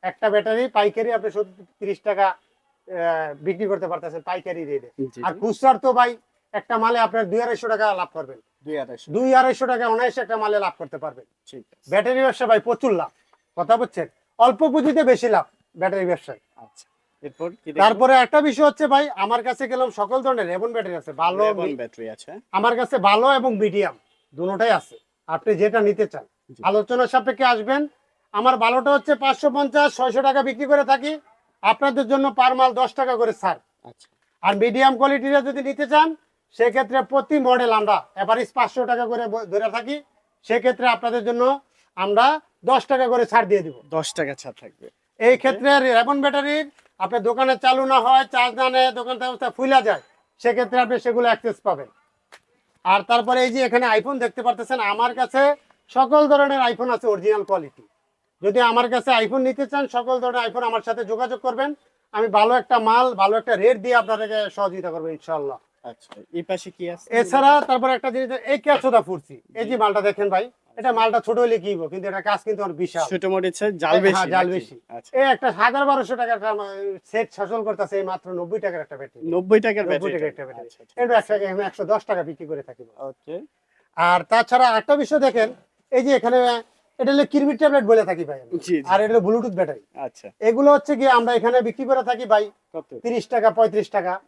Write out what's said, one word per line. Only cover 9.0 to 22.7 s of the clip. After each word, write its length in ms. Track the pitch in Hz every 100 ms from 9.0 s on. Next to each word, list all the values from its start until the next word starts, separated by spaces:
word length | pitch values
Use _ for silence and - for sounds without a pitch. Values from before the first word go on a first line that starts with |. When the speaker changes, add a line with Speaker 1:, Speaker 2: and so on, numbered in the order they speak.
| -
Speaker 1:
দুই 240 | 160 262 254
আড়াইশো 300 | 262 247 254
টাকা 200 | 247 233
অনায়াসে 340 | 220 247 262
একটা 160 | 214 220
মালে 220 | 214 208
লাভ 140 | 196 -
করতে 200 | 151 151
পারবেন। 280 | 151 127 120 _ _
Speaker 2:
ঠিক 180 | 135 -
আছে। 180 | _ -
Speaker 1:
ব্যাটারি 300 | 190 214 254
ব্যবসা 260 | 269 - 247
ভাই 120 | 220
প্রচুর 320 | 220 233 269
লাভ, 200 | 185 151 _ _ _ _ -
কথা 220 | 165 226
বলছেন, 300 | 240 - 151 _ _ _
অল্প 300 | 233 214 311
পুঁজিতে 360 | 277 294 302
বেশি 260 | 269 247 240
লাভ 160 | 202 - _ _ 170
ব্যাটারি 280 | 185 196 180
ব্যবসায়। 340 | 170 - 117 _ _
Speaker 2:
আচ্ছা। 300 | 113 _ _ _ _ _
এরপর 280 | 143 _ 170
কি 220 | 185 -
দেখবো? 80 | 147
Speaker 1:
তারপরে 340 | 202 208 254
একটা 280 | 262 247 302
বিষয় 240 | 302 233 294
হচ্ছে 220 | - 302
ভাই, 220 | 277 294 -
আমার 280 | 202 233
কাছে 240 | 233 240 262
গেলাম 220 | 254 254
সকল 300 | - 202 254
ধরনের 260 | 262 247 180
রেবন 260 | 180 226
ব্যাটারি 220 | 226 190 175
আছে, 180 | -
ভালো 300 | 135 135 185
Speaker 2:
রেবন 220 | 214 202 175
Speaker 1:
মি-, 120 | 135
Speaker 2:
ব্যাটারি 320 | 117 - 113
আছে। 220 | 107 - 180 _
Speaker 1:
আমার 240 | - 226